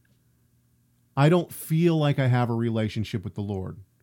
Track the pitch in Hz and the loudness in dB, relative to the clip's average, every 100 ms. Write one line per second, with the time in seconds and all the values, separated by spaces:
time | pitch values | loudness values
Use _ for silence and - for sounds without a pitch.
0 | _ _ _ _ _ _ _ _ _ _ | _ _ _ _ _ _ _ _ _ _
1 | _ - 147 175 - - - 160 170 160 | _ 2 4 4 0 -10 -4 2 2 2
2 | 147 143 127 123 120 117 117 113 110 113 | 2 2 2 2 0 0 -2 -2 -2 -4
3 | 101 110 101 - 101 98 95 - - _ | -6 -6 -8 -8 -6 -6 -8 -12 -20 _